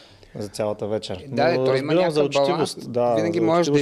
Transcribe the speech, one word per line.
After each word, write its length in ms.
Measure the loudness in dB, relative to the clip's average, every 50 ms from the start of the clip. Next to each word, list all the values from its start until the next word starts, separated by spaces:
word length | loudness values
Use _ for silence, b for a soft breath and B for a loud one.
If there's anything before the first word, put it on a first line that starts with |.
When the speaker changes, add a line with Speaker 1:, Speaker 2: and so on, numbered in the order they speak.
| B B B B B B -12
Speaker 1:
за 120 | -12 -12 -10
цялата 380 | -6 -4 -4 -4 -2 -4 -6
вечер. 360 | -4 -4 -6 -6 -6 -12 -12 -10 -6
Speaker 2:
Да, 200 | -2 0 2 2 2
Speaker 1:
Но 80 | 2 2
Speaker 2:
то 100 | 2 0
има 180 | 0 0 0 0
Speaker 1:
разбирам 180 | 2 2 2
за 80 | 2 2
Speaker 2:
някакъв 60 | 0 2 2 2
Speaker 1:
учтивост. 340 | 2 2 2 0 -2 -4 -4
Speaker 2:
баланс. 100 | -10 -12 -6
Speaker 1:
Да, 260 | -2 0 2 2 2
Speaker 2:
Винаги 240 | 2 0 0 0 0
Speaker 1:
за 60 | 2
Speaker 2:
можеш 200 | 2 2 2 2
да 60 | 2
Speaker 1:
учтивост 100 | 2 0